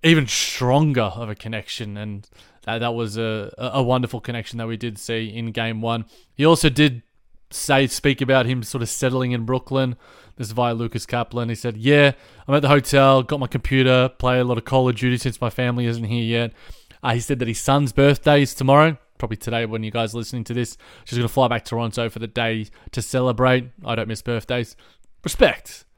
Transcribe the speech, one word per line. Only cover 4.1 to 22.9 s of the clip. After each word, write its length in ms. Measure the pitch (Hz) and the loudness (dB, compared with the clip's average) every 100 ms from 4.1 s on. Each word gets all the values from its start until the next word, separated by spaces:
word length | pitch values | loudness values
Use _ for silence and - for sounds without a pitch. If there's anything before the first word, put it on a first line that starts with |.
| 120 | -6
connection 380 | - 117 110 117 | -8 -10 -8 -8
that 100 | 113 | -8
we 100 | 110 | -6
did 200 | 120 101 | -8 -10
see 300 | - 113 113 | -6 -6 -6
in 240 | 110 117 | -8 -8
game 300 | 110 113 110 | -4 -4 -4
one. 240 | 117 117 110 _ _ - | -4 -4 -6 _ _ 2
He 100 | 147 | 6
also 240 | 165 156 | 6 4
did 340 | 135 151 120 _ _ _ - _ | 4 2 2 _ _ _ -20 _
say, 360 | - - 135 135 | -10 0 2 2
speak 340 | - 143 135 | 0 0 0
about 240 | 131 131 120 | 2 2 2
him 160 | 127 | -2
sort 200 | 110 135 | -4 -6
of 80 | 117 | -6
settling 420 | - 131 127 127 | -2 -2 0 -2
in 140 | 123 113 | -2 -2
Brooklyn. 500 | 131 - 135 127 120 - - - - | -4 -2 -2 -2 -4 -14 -20 -20 -12
This 120 | 110 | -8
is 60 | |
via 200 | 110 120 | -2 -2
Lucas 320 | 117 117 - - | 0 -4 -6 -6
Kaplan. 440 | 120 117 120 117 | -4 -4 -4 -4
He 60 | 113 | -4
said, 220 | 123 110 | -6 -4
"Yeah, 340 | 120 147 143 - - - - | 2 6 6 2 -16 -18 0
I'm 80 | 139 | 2
at 60 | |
the 60 | - | 6
hotel, 560 | 143 127 139 135 135 | 4 4 6 6 6
got 160 | 123 147 | 2 -4
my 80 | 123 | -4
computer, 640 | 135 - 135 127 127 131 - | -4 0 2 4 4 2 0
play 200 | 127 127 | 0 2
a 40 | |
lot 140 | 123 117 | 2 -2
of 80 | - | 0
Call 240 | 135 127 | 2 2
of 60 | 110 | 0
Duty 220 | 127 123 | 0 0
since 220 | 131 - | -4 -4
my 100 | 120 | -6
family 360 | - 123 120 120 | -2 -2 -2 -2
isn't 180 | 117 | -4
here 200 | 110 120 | -4 -4
yet." 300 | 113 117 117 - - - _ - | -2 -2 -4 -8 -20 -20 _ -8
Uh, 120 | 131 | -2
he 60 | 120 | -2
said 200 | 117 135 | -2 -2
that 80 | 120 | -2
his 120 | 110 | -2
son's 320 | - 139 143 | 2 2 2
birthday 500 | 127 139 139 - 147 | 4 4 4 4 4
is 120 | 139 | 2
tomorrow, 440 | - 131 143 156 147 _ _ | 0 4 6 6 2 _ _
probably 200 | 107 107 | -8 -6
today 280 | - 117 113 | -4 -4 -4
when 180 | 110 | -4
you 60 | 110 | -6
guys 240 | 113 113 | -4 -4
are 40 | 120 | -4
listening 260 | 110 123 | -8 -8
to 100 | 110 | -6
this. 240 | 120 117 - - - - | -4 -4 -8 -20 -20 -8
She's 120 | 120 | -4
gonna 100 | 117 | -2
fly 200 | - 127 | 2 2
back 160 | 117 | 0
to 60 | - | -4
Toronto 380 | 117 117 107 117 | -4 -4 -4 -6
for 100 | 110 | -6
the 80 | 113 | -8
day 400 | 120 113 113 104 - - | -4 -2 -2 -6 -14 -12